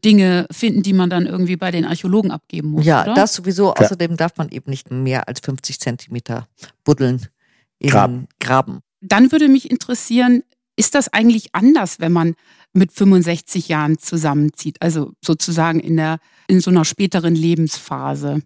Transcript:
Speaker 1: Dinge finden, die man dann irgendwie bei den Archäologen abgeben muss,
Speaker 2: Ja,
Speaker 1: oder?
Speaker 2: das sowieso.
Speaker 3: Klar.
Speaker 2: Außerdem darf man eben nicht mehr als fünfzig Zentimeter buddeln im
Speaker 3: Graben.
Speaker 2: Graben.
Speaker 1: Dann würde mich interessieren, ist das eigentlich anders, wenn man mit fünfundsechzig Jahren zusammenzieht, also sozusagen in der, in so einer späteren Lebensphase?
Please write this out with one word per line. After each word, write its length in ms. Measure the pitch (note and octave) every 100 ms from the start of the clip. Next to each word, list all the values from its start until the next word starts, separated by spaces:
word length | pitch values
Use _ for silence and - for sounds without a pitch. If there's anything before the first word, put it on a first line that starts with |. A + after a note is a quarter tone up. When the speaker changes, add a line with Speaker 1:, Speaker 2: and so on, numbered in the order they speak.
Speaker 1:
Dinge 440 | G#3+ G#3 F#3 F3+ F3
finden, 300 | - A#3 -
die 120 | F#3+
man 180 | F#3+ F3+
dann 160 | F3+ F3
irgendwie 300 | F3+ F3 F3
bei 120 | F#3
den 160 | F3 E3
Archäologen 460 | E3+ F#3+ G3+ G3
abgeben 380 | D#3 _ E3 D3+
muss, 160 | D3+ D#3
Speaker 2:
Ja, 180 | C#3
Speaker 1:
oder? 100 | -
Speaker 2:
das 220 | B2+ G#3 -
sowieso. 360 | F3+ F3+ G3+
Speaker 3:
Klar. 140 | - G#2+
Speaker 2:
Außerdem 320 | F3+ E3+ E3
darf 200 | E3 -
man 120 | D3
eben 220 | C3 -
nicht 180 | C3+ -
mehr 380 | B2+ C3 C3 -
als 140 | B2
fünfzig 380 | - C3+ - -
Zentimeter 680 | - A#2+ - A#2+ - A#2+ A#2 _ - _
buddeln 440 | - C#3+ C3 B2+ A2 _ _ _ _ _
im 120 | D3
Speaker 3:
Graben. 360 | C3+ A2+ B2 - _
Speaker 2:
Graben. 400 | - C3 C3 - _ _
Speaker 1:
Dann 300 | F#3+ G3+ B3+
würde 160 | D#4 D4+
mich 220 | C4+ -
interessieren, 760 | B3+ - B3 - A#3 B3 B3 - _ _ -
ist 200 | G#3+ C#4+
das 160 | C4
eigentlich 400 | - A3+ A3 -
anders, 460 | F3 A#3 D4+ F#3+ -
wenn 120 | E3
man 220 | E3+ E3 E3 _ _ _
mit 180 | F#3 F#3
fünfundsechzig 760 | - G3 F#3 E3+ E3+ - F3+ -
Jahren 300 | D#3 D3+ D#3
zusammenzieht, 840 | - E3 D#3 C#3+ D3+ - D#3 -
also 300 | C3+ D#3 C#3 _
sozusagen 560 | - D#3 - E3 E3 E3
in 180 | - D#3+
der, 220 | D#3 D#3+ _ _ -
in 140 | F#3
so 100 | F3+
einer 140 | F3+ D#3
späteren 500 | - G3 F#3 E3 E3
Lebensphase? 1040 | E3 E3 D#3 - - C3 C3+ C#3+ C#3+ D3